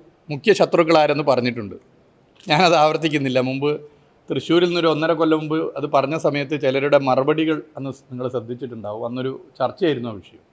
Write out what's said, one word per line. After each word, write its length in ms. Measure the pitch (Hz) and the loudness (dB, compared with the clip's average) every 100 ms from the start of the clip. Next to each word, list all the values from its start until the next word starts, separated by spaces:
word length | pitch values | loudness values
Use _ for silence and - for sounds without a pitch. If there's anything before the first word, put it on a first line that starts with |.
| _ _ - | _ _ -10
മുഖ്യ 220 | 147 220 190 | -4 2 4
ശത്രുക്കളാരെന്ന് 680 | 175 170 160 160 147 147 147 | 4 4 4 4 4 2 2
പറഞ്ഞിട്ടുണ്ട്. 460 | 127 123 120 101 - - _ _ _ _ _ - | 2 0 -4 -8 -14 -20 _ _ _ _ _ -2
ഞാനത് 280 | 151 180 165 | 2 4 6
ആവർത്തിക്കുന്നില്ല. 580 | 151 156 160 147 139 127 127 | 4 2 -2 -2 0 0 0
മുമ്പ് 220 | 131 147 147 - _ _ _ - | -2 -4 -4 -8 _ _ _ -8
തൃശ്ശൂരിൽ 400 | 143 - 165 175 | -6 0 2 2
നിന്നൊരു 200 | 175 165 | 2 0
ഒന്നര 220 | 147 160 165 | 2 0 0
കൊല്ലം 200 | 160 156 | 2 0
മുമ്പ് 160 | 156 160 165 - | 0 -4 -4 -6
അത് 80 | 143 | -2
പറഞ്ഞ 220 | 143 135 156 | 0 0 -2
സമയത്ത് 320 | 165 143 135 147 | -2 -2 -4 -2
ചിലരുടെ 340 | 135 131 143 143 135 | 0 0 2 2 4
മറുപടികൾ 500 | 127 135 156 160 151 - - | 2 2 0 0 -2 -6 -12
അന്ന് 140 | 135 127 _ | -12 -12 _
നിങ്ങൾ 160 | 123 127 | -10 -6
ശ്രദ്ധിച്ചിട്ടുണ്ടാവും. 680 | 123 113 123 131 113 104 107 117 | -6 -8 -10 -12 -12 -10 -8 -8
അന്നൊരു 240 | 127 127 131 - - | -6 -8 -8 -14 -6
ചർച്ചയായിരുന്നു 500 | 131 - 175 131 120 | -6 -2 -2 -2 -6
ആ 40 | 104 | -10
വിഷയം. 240 | - - _ | -16 -20 _